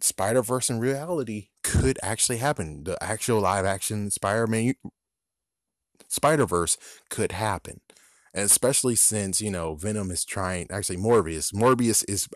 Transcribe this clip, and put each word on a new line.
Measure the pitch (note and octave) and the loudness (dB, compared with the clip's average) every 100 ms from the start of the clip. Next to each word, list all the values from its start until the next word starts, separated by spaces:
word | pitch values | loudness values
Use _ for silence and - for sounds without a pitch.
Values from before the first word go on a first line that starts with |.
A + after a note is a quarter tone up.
Spider-Verse | - - G2 B2+ A#2 B2+ - | -4 0 2 2 2 0 0
in | A2+ | 0
reality | B2+ C#3 E3 E3 A2+ G#2+ - _ | 0 -2 -4 -4 -4 -6 -10 _
could | - - C3 B2+ | -2 2 2 2
actually | F#2+ A2 - A#2 | -2 -2 -2 0
happen. | C#3 D3 D#2+ C#2+ | 0 -2 -4 -8
The | D#2 E2+ | -8 -6
actual | D#2 A2 - A2 | -4 -4 2 4
live | F#2+ G2 | 4 4
action | F#2+ G2 - G#2+ G2+ | 2 0 -2 -4 -4
Spider-Man, | - G2 A2 A2+ A2+ A#2+ - - _ _ _ _ _ _ _ _ _ _ _ - | -2 0 2 2 2 0 -2 -8 _ _ _ _ _ _ _ _ _ _ _ -8
Spider-Verse | - C#3+ D#3+ B2 - - - - - - | 0 4 4 4 2 0 -2 -6 -20 -10
could | - F#2 | -4 -2
happen. | F#2 G#2+ F2+ - - _ - _ _ _ | -2 -2 -4 -8 -18 _ -20 _ _ _
And | F#2 | -4
especially | G2+ - B2 C#3 B2+ | 0 2 2 2 2
since, | A2+ - G#2+ G2 F#2 | 2 2 0 -2 -2
you | G#2+ | -2
know, | F2+ E2 | -4 -4
Venom | D#2 G#2 G#2+ F#2+ | -6 -6 -4 -4
is | F2+ | -6
trying, | - G2+ F#2 F2+ D#2+ | -6 -4 -4 -4 -6
actually | G2+ G2 F2+ | -6 -6 -2
Morbius, | A2 A#2 E2 D#2+ - | 4 4 4 -2 -4
Morbius | G2+ B2 B2 A#2 G#2+ - | 2 4 6 4 2 0
is | G2+ - | -4 -4